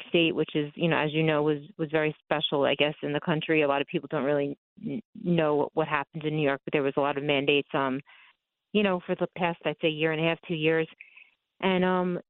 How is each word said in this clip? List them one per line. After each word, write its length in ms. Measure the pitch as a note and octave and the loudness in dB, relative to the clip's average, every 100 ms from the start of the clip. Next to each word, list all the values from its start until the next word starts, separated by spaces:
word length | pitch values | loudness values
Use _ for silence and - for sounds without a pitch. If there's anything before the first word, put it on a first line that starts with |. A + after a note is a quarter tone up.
| - | 0
State, 260 | E3+ E3 | 2 2
which 220 | A#2+ D#3 D#3 | 0 -2 -2
is, 160 | D3 - | -4 -2
you 120 | E3+ | 0
know, 80 | C3+ | 2
as 160 | D3+ | 0
you 100 | D#3 | 0
know, 220 | D#3+ D3+ | 2 2
was, 140 | D3+ D3 D3+ - | 0 -2 -6 -8
was 120 | D#3 | -2
very 240 | D#3 D#3 - | 0 0 -4
special, 400 | - D3+ - D3 | -4 -2 0 2
I 120 | C3 C#3 | 2 2
guess, 180 | D3 D#3 | 0 -2
in 80 | D3 | -4
the 80 | C#3+ | -4
country. 420 | - D#3 - D#3 | -2 -2 0 2
A 60 | D3 | 2
lot 140 | C#3 | 0
of 60 | C3+ | -2
people 200 | D#3+ C#3+ | -6 -4
don't 140 | D#3 | -4
really 340 | C3 D3 C#3+ C#3 _ - | 0 0 -2 -6 _ -12
n-, 200 | - C#3 - - | -8 -8 -10 -6
know 340 | F3 E3+ D3+ D3 | 0 2 4 2
what, 200 | - D#3+ | 0 -2
what 120 | D#3 | -2
happened 340 | D3+ C#3 D#3+ | -2 -4 -6
in 140 | D3+ D#3 | -2 0
New 60 | |
York, 180 | C#3+ C#3 | 2 0
but 80 | - | 0
there 100 | D3+ | 0
was 120 | C#3 D3 | 0 0
a 60 | |
lot 160 | C#3+ C#3+ | 0 0
of 80 | D3 | 0
mandates, 420 | C#3+ C#3+ C#3+ - | 0 2 2 0
um, 260 | D3+ C3+ C3 - - - _ _ _ _ | -2 -2 -2 -8 -20 -20 _ _ _ _
you 120 | G#3 | 0
know, 180 | G3+ F3+ - | 0 0 -2
for 100 | F3+ | -4
the 120 | F3+ - | -4 -2
past, 220 | F3 - D#3 | -4 -2 -4
I'd 100 | D3+ | -2
say, 80 | E3 | -2
year 240 | D3+ D#3+ | 0 -2
and 100 | D#3 | 0
a 60 | E3 | 0
half, 100 | E3 - | -2 -4
two 80 | E3 | -2
years. 320 | D#3 D#3+ D#3+ - - - - _ _ - | 2 2 -2 -8 -20 -20 -20 _ _ -4
And, 240 | F#3+ F#3 | 0 2
um, 360 | F#3 F#3 F3+ F3 - | 2 2 0 -4 -8